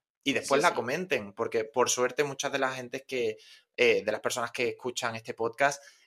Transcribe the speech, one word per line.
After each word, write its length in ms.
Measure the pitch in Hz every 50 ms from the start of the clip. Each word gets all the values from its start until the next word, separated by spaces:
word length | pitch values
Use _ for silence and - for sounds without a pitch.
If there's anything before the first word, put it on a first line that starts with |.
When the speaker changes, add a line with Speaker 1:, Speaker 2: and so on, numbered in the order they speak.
| _ _ _ _ -
Speaker 1:
y 100 | 139 131
después 260 | 110 - - 139 135
Speaker 2:
Sí, 20 | -
Speaker 1:
la 60 | -
Speaker 2:
sí. 60 | -
Speaker 1:
comenten, 580 | 127 113 120 139 170 185 185 143 120 104 101 -
porque 320 | - 117 117 - 117 110
por 240 | - - 131 123 127
suerte 340 | - 127 123 123 - - 147
muchas 280 | 143 135 - - 139
de 80 | 131 135
las 160 | 135 131 131
gentes 280 | 127 123 120 - 135 - -
que, 300 | 131 127 117 110 110 - - - - - _ _ _ -
eh, 260 | 123 120 107 98 98
de 80 | 107
las 100 | 107 107
personas 300 | - 120 - 127 120 117
que 180 | - - 123 117
escuchan 460 | 110 - - 127 120 - 127 117 113
este 180 | 113 113 123 117
podcast 500 | - 113 117 113 - 139 143 143 - - - - _ _